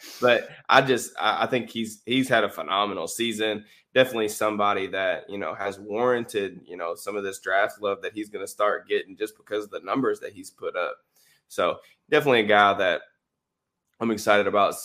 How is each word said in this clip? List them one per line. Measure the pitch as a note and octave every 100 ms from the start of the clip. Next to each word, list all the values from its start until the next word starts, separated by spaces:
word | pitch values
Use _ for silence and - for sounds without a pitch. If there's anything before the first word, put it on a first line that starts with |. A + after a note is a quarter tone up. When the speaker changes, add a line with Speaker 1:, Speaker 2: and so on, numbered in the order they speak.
Speaker 1:
<laughs> | - -
Speaker 2:
but | B2 A#2 - - -
I | B2+
just, | C3+ A#2 - -
I, | G#2 G2+
I | A2+
think | B2 A2
he's, | A2+ G#2 -
he's | - C3 C3
had | A#2
a | G2+
phenomenal | - D2+ G2 G2+ F#2 E2
season. | - A#2 G#2+ A2 G#2 - _ _
Definitely | C3 B2+ A#2 G#2+
somebody | - G#2+ G#2 G2+ G2+ F#2+
that, | F#2+ F#2+ E2+ -
you | G2
know, | D#2+
has | G#2 G2 F#2+
warranted, | G#2 G#2+ B2 A#2+ A#2 G#2+ F#2+ F2
you | -
know, | F2+ E2+
some | E2+ G2+
of | G#2
this | G2 F#2+
draft | F#2 F#2+ G#2+ -
love | G2+ G2
that | F2+
he's | G#2+ G#2
gonna | G2+
start | F#2+ - G#2 E2+ G2
getting | G#2 F#2+
just | F#2+ G#2+ -
because | - G#2+
of | G#2
the | F2
numbers | F2+ B2+ A#2 G#2
that | -
he's | C3 -
put | - F2
up. | F2+ F2 - _ _ _ _ _
So | - F2 - - _ _
definitely | D3+ C#3+ A#2+
a |
guy | G#2 G#2 G2+
that | G2 F#2 D#2+ - _ _ _ _ _ _ _ _ -
I'm | A#2
excited | G#2+ A2 G#2 G2
about, | G2+ F#2+ -